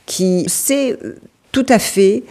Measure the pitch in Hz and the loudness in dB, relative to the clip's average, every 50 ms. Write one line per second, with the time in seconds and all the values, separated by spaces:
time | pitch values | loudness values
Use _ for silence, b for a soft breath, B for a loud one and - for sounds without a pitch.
0 | B - - - 185 185 185 180 160 180 - - - - 269 285 277 247 - - | B -10 -4 -2 0 2 2 0 0 -2 -4 -4 -2 -2 0 0 0 -2 -4 -6
1 | - 107 - - - - _ _ _ _ - 269 262 - 247 202 - - - 196 | -8 -14 -14 -16 -20 -20 _ _ _ _ -2 0 2 2 2 2 0 0 0 2
2 | 196 190 208 247 - B | 4 4 2 0 -4 B